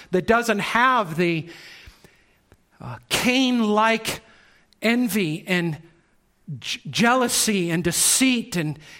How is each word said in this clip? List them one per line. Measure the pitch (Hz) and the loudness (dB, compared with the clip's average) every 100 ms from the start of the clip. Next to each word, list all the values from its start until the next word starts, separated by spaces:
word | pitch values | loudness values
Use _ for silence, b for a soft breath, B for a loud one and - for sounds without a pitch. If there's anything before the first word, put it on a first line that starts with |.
| B | B
that | 185 180 | -2 2
doesn't | 226 226 208 | 2 2 -2
have | 165 226 254 254 160 156 | 0 2 2 2 0 -2
the, | 175 165 B B B B B B B B B B _ _ _ - | 0 -2 B B B B B B B B B B _ _ _ -18
uh, | 127 117 - | -16 -14 -4
Cain-like | - 247 254 254 240 214 208 220 226 220 - b b b b b _ | -2 2 2 2 2 2 2 2 0 -4 -10 b b b b b _
envy | 220 240 247 202 165 156 - | 0 0 0 0 -2 -4 -2
and | 180 170 147 b b b b _ _ - 123 | -2 -2 -4 b b b b _ _ -16 -12
j-, | - - - | -10 -10 -6
jealousy | - 233 254 247 - - 202 170 | 0 2 2 0 0 0 0 0
and | 165 | -2
deceit | 170 - - - 262 247 - | 0 0 0 2 2 0 -2
and | 175 151 143 B | -4 -4 -6 B